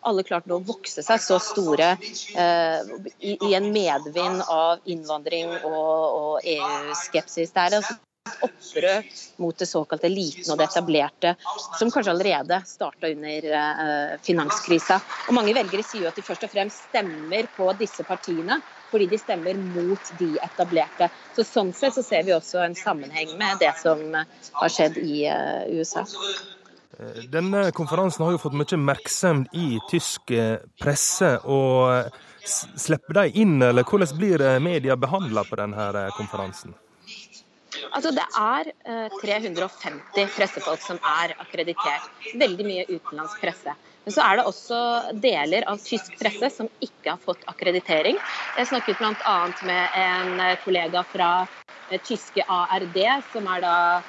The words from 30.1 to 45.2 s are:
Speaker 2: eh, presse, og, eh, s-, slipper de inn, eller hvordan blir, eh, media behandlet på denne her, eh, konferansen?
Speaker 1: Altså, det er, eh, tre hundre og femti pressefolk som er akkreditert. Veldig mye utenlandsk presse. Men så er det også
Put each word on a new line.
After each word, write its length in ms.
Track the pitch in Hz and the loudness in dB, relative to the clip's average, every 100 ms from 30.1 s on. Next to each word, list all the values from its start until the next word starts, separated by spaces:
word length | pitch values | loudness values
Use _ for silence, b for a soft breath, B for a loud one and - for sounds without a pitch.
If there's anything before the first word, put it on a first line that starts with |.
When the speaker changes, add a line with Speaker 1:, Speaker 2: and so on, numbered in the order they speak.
| - - | -8 -2
Speaker 2:
eh, 280 | 117 113 110 - _ | 0 2 -2 -6 _
presse, 520 | 143 143 - - 180 120 | 0 2 0 4 4 4
og, 640 | - 139 131 131 127 127 - | 2 2 4 6 6 4 0
eh, 40 | B B B | B B B
s-, 260 | - - - 151 | -6 -6 -6 -8
slipper 380 | - 160 - | 0 0 2
de 260 | 165 180 196 | 2 4 6
inn, 180 | 220 143 | 6 8
eller 220 | 123 123 | 8 6
hvordan 340 | 123 202 175 151 | 4 4 2 2
blir, 240 | 202 165 | 2 4
eh, 200 | 135 131 | 6 4
media 360 | 165 170 131 127 | 2 0 2 2
behandlet 540 | 131 190 165 110 101 | 2 0 0 -2 -2
på 60 | 104 | -4
denne 180 | 104 | -4
her, 220 | 104 104 101 | -2 -2 -2
eh, 140 | 98 | -4
konferansen? 600 | 107 104 104 95 90 - - _ _ - - - - _ _ _ - - | -6 -6 -6 -6 -8 -18 -20 _ _ -20 -20 -20 -20 _ _ _ -14 -8
Speaker 1:
Altså, 220 | - 320 | -4 -2
det 100 | 262 175 226 | -2 -2 0
er, 340 | 214 269 320 - - | 2 0 -2 -10 -10
eh, 220 | 226 220 - | -8 -6 -6
tre 200 | 208 208 | -4 -2
hundre 240 | 220 170 | -2 -4
og 60 | 185 | -4
femti 520 | - - 147 - - 196 | -6 -12 -12 -6 -2 -2
pressefolk 500 | - 190 - 147 160 | 0 -2 0 -4 -4
som 160 | - 175 | -6 -4
er 320 | 156 156 170 - | 0 0 0 -4
akkreditert. 680 | 185 180 165 170 214 147 - - 226 233 | -10 -6 -4 -2 -2 -4 -8 -16 -12 0
Veldig 260 | 214 175 | 2 2
mye 220 | 208 185 185 | -4 -4 -4
utenlandsk 540 | 170 - 151 156 - | -6 -8 -10 -10 -6
presse. 320 | 180 - - 147 b b - | -6 -6 -12 -12 b b -4
Men 80 | |
så 80 | 240 | 2
er 140 | 247 202 | 4 4
det 100 | 233 | 2
også 760 | - - 233 240 240 - 220 | -4 -6 -2 0 -2 -4 0